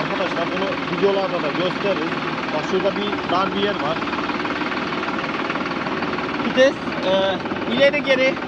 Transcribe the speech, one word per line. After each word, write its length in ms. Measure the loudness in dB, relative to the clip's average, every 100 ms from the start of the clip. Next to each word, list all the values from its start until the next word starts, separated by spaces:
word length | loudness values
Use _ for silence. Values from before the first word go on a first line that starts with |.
arkadaşlar. 440 | -2 -2 -2 0 -2
Bunu 460 | -2 -2 -2 -2 2
videolarda 440 | 4 4 2 0
da 60 | -2
gösteririz. 640 | 0 0 0 0 0 -2 -2 -4 -4 -2
Bak 100 | -2 0
şurada 260 | 2 2 0
bir 340 | -2 -2 0
dar 240 | 2 2
bir 80 | 2
yer 120 | 0
var. 220 | 0 -2 -2 -2 -2 -2 -2 -2 -2 -2 -2 -2 -2 -2 -2 -2 -2 -2 -2 -2 -2 -2 -2 -2 -2 -2 -2
Vites, 300 | 0 4 4 4 -4 -2 2
e, 60 | 2 2 0 -2 -4 -2
ileri 280 | 4 4 4
geri 320 | 2 4 4 2